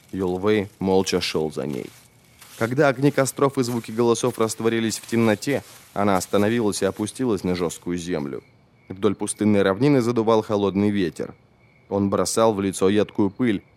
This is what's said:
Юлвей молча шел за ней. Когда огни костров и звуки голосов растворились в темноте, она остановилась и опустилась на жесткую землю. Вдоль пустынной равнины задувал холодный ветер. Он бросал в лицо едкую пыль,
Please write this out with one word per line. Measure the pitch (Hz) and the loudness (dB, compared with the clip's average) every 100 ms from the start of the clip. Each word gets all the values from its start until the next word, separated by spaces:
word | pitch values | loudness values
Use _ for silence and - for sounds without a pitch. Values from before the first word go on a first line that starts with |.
| _ | _
Юлвей | 92 92 92 104 107 98 - | -4 -4 -2 0 0 -2 -4
молча | 95 95 95 90 | 2 2 2 -2
шел | - 85 78 | -2 -2 -2
за | 73 69 | -4 -6
ней. | 65 - - - _ _ _ - - | -6 -10 -16 -20 _ _ _ -20 -6
Когда | 113 127 143 | -2 2 2
огни | 123 143 | 4 2
костров | 135 131 - 139 135 | 2 0 0 0 0
и | |
звуки | 120 120 - | -2 -4 -4
голосов | 110 120 113 127 - | 0 2 2 0 0
растворились | 113 - 113 113 113 - | -2 0 -2 0 -2 -4
в | - | -2
темноте, | 117 113 104 143 131 - - - | 2 2 2 -2 -4 -6 -18 -10
она | 101 101 92 | -2 2 2
остановилась | - 101 104 120 104 92 | 0 0 2 2 0 0
и | 95 | -2
опустилась | 95 107 - 131 95 | -2 -6 -4 -2 -2
на | 92 90 | -2 -2
жесткую | 85 - 90 90 | -4 -6 -8 -6
землю. | 85 85 71 60 - _ _ _ - | -4 -6 -6 -10 -14 _ _ _ -18
Вдоль | 92 104 98 | -4 -2 -2
пустынной | 104 - 107 101 | -6 -2 2 4
равнины | 95 95 143 139 | 2 2 2 2
задувал | 117 120 110 110 | 2 0 2 0
холодный | 107 104 98 92 104 | 0 0 0 0 0
ветер. | 101 85 - 55 - _ _ _ _ - | 0 -2 -4 -12 -14 _ _ _ _ -6
Он | 101 101 | -2 0
бросал | 98 90 - 113 | 0 0 2 2
в | 98 | 2
лицо | 98 87 95 | -2 0 2
едкую | 104 95 - 101 | 2 0 0 -2
пыль, | - 127 98 - | 0 -2 -2 -6